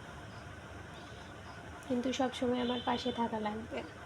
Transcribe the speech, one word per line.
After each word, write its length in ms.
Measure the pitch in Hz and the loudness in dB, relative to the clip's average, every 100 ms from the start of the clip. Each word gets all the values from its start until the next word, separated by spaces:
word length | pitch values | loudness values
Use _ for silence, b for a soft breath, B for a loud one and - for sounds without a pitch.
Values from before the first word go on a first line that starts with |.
| - - - - - - - - - - - - - - - - - - - | -6 -10 -10 -10 -10 -10 -10 -10 -10 -10 -10 -10 -10 -10 -10 -10 -8 -8 2
কিন্তু 200 | 247 254 | 4 4
সব 180 | 247 254 | 4 4
সময় 280 | - 247 247 | 4 4 4
আমার 200 | 240 247 240 | 4 4 2
পাশে 240 | 247 254 | 2 2
থাকা 280 | 240 233 220 | 2 2 4
লাগবে, 400 | 214 214 226 247 - - | 2 0 -2 -4 -4 -8